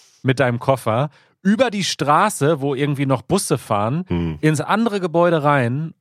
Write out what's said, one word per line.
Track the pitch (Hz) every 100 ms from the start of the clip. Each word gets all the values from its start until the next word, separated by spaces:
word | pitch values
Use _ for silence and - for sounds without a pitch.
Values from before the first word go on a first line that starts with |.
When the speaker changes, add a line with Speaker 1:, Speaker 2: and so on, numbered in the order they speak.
| _ _
Speaker 1:
mit | 127 127
deinem | 127 120
Koffer, | - 131 117 113 151 - _ _ 190
über | 214 254
die | 202
Straße, | 170 - 143 156 208 - 139 156
wo | 143
irgendwie | 135 143 135 135
noch | 131
Busse | - 190 - 143
fahren, | - 104 110 156 185
Speaker 2:
Hm. | 87 85 76
Speaker 1:
ins | 151 147
andere | - 202 226 202
Gebäude | 175 165 175 165
rein | 143 143 120 135 160 -